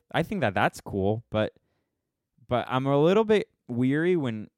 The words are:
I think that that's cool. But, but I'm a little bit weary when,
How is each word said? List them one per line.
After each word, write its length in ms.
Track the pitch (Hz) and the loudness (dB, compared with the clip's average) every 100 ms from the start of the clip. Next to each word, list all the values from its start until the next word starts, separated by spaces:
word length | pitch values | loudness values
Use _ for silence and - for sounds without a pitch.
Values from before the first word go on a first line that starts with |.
| _ | _
I 120 | 135 | -6
think 180 | 160 202 | -4 -2
that 120 | 113 | -2
that's 260 | 95 135 - | 0 -2 -2
cool. 440 | - 98 95 113 - | -8 -2 -2 -2 -4
But, 240 | 107 107 _ _ _ _ _ _ _ _ _ - | -2 -2 _ _ _ _ _ _ _ _ _ -4
but 180 | 120 - | -4 -2
I'm 160 | 131 135 | -2 2
a 160 | 143 | 4
little 240 | 160 202 220 | 4 4 2
bit 240 | 208 - _ - | 0 0 _ -8
weary 480 | 123 127 147 175 175 | -2 0 0 0 0
when, 340 | 131 110 - | -2 -6 -10